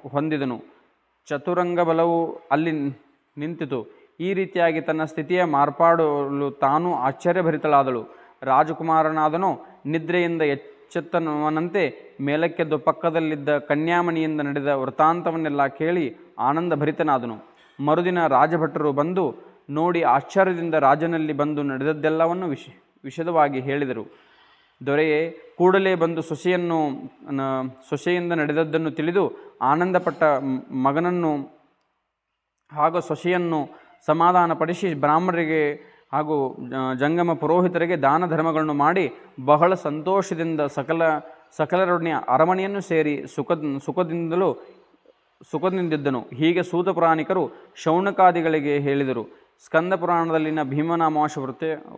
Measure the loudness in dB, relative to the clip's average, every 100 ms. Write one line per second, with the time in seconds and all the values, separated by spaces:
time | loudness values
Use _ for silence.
0 | -8 -4 -2 -2 -2 -6 -10 _ _ _
1 | _ _ -8 -6 -2 -2 0 0 2 2
2 | 2 0 -2 -6 -2 0 0 -2 -4 -8
3 | _ _ _ -10 -10 -6 -6 -6 -8 -16
4 | _ -8 -4 -2 -2 2 2 2 -2 -2
5 | -4 -6 -2 0 2 2 2 4 4 4
6 | 2 0 -2 -2 -4 0 2 2 0 0
7 | -2 -2 0 2 0 0 4 4 4 -2
8 | -8 -16 -20 _ 0 2 2 0 0 2
9 | 2 2 0 0 -2 -4 -10 -12 -4 -4
10 | 0 0 0 0 0 -2 -6 -20 -10 -8
11 | -4 -4 -2 -2 -2 -2 -2 0 -2 -4
12 | -16 -6 -2 0 0 -2 -2 -2 -2 -2
13 | -2 -2 -2 -4 -2 -2 -2 -2 0 0
14 | 0 -2 -2 -2 -4 -4 -2 -2 -2 2
15 | 2 2 -2 -4 -2 0 -2 -2 -2 0
16 | -2 -8 -18 -4 -2 0 0 0 -2 0
17 | 0 0 -2 -10 -14 _ _ -6 0 2
18 | 2 0 2 4 4 2 -2 0 0 0
19 | 0 0 -2 -4 -16 -20 -8 -2 0 2
20 | 2 2 2 2 2 2 -2 2 4 4
21 | 2 -2 -2 -2 -2 -2 -4 -2 -2 -2
22 | 0 2 0 0 -4 -6 -10 -20 _ _
23 | -14 -8 -2 2 2 0 -4 -4 -4 -6
24 | -10 -18 _ _ _ _ _ _ -2 0
25 | 2 2 -2 -8 -18 2 4 6 4 2
26 | 0 0 -6 -4 0 0 0 0 -2 -4
27 | -12 -18 -8 -4 -2 -4 -6 -10 -8 -6
28 | -2 -2 0 -2 0 0 0 0 -2 -2
29 | -2 0 0 -4 -16 -4 0 2 2 0
30 | 0 2 2 2 0 -4 -6 0 2 2
31 | 0 0 -2 -2 -6 -16 _ _ _ _
32 | _ _ _ _ _ _ _ 0 0 0
33 | -2 -2 0 0 0 -2 -4 -12 -20 _
34 | -2 4 6 6 4 2 -2 -2 -4 0
35 | 2 2 2 0 0 2 0 -2 -12 _
36 | _ -4 -2 0 -2 -4 -8 -4 -4 0
37 | 0 2 0 0 2 2 2 0 0 2
38 | 2 2 2 0 0 0 0 2 2 2
39 | 0 -6 -16 -6 2 4 4 2 -2 -6
40 | 0 0 -2 -4 -4 -2 -2 -4 -4 0
41 | 2 0 -6 -20 _ -4 0 2 2 2
42 | 0 -4 2 4 4 4 -2 -6 -2 0
43 | 0 -2 -6 -8 -2 -2 -2 -6 -4 -2
44 | -2 -2 -2 0 0 0 -10 -20 _ _
45 | _ _ _ _ -10 -4 -2 -2 -2 -2
46 | -2 -4 -6 0 2 2 0 -2 0 2
47 | 2 2 0 -2 -2 -6 -20 -6 0 2
48 | 2 4 4 4 0 0 0 0 0 0
49 | 0 -2 -6 -14 _ _ -2 -2 0 -2
50 | 0 0 0 0 0 -2 -2 -2 -2 0
51 | 0 0 -2 -4 -10 -8 -8 -8 -12